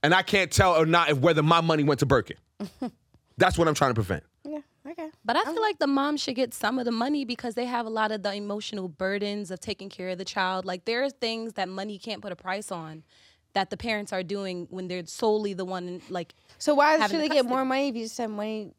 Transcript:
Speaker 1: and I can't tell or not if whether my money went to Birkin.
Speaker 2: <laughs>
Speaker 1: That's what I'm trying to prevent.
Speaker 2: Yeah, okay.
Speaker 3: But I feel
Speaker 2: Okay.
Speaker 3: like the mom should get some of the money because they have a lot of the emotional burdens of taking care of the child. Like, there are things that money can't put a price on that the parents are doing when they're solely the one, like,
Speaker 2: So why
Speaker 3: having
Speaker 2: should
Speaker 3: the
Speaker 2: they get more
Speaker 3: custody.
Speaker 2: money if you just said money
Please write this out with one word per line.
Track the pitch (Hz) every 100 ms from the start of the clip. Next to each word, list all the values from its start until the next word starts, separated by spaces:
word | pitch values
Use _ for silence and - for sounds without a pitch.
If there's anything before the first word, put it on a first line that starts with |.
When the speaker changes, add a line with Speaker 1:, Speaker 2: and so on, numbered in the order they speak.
Speaker 1:
and | 147 185
I |
can't | 185 202 180
tell | - 190 160
or | 160
not | 170 156
if | 147
whether | 156 156
my | 151 170
money | 165 156
went | 143 143
to | 131
Birkin. | 131 - - _ _
Speaker 2:
<laughs> | 208 _ 247 _ _ _ _ -
Speaker 1:
That's | 185 175
what | 165
I'm | 147
trying | 139
to | 113
prevent. | 95 82 _ _
Speaker 2:
Yeah, | - 302 - _ 269
okay. | 339 311 _
Speaker 3:
But | 208 269
I |
feel | 359
Speaker 2:
Okay. | 339
Speaker 3:
like | 440 339
the | 285
mom | 277 285 294
should | - 247
get | 247
some | - 208 262
of | 240
the |
money | 226 247 294 254
because | 240 247
they | 226 247
have | 247 226
a |
lot | 220 220
of | 214
the | 196
emotional | 202 202 208 208 208 185
burdens | 147 190 202 202 208 190
of | 185
taking | - 196 196
care | - 185
of | 180
the | 190
child. | - 185 190 190
Like, | 185 -
there | 233
are | 277
things | 269 226 226 226
that | 214 185
money | 190 202 202
can't | - 220
put | 208
a | 175
price | 185 196 214
on | 180 160 156 - _ _ _ _
that | 196 190
the | 196
parents | 233 214 202
are | 190
doing | 175 202 196 180 170
when | 185 185
they're | 180 170
solely | - 226 214 208
the | 185 185
one, | 185 180 175 -
like, | 180 170 - _ _
Speaker 2:
So | -
why | 285 294
Speaker 3:
having | 311 320
Speaker 2:
should | 320 302
Speaker 3:
the |
Speaker 2:
they | 302
get | 247
more | 254
Speaker 3:
custody. | 262
Speaker 2:
money | 262 277
if | 233
you |
just | 226 -
said | 226
money | 208 214 214 202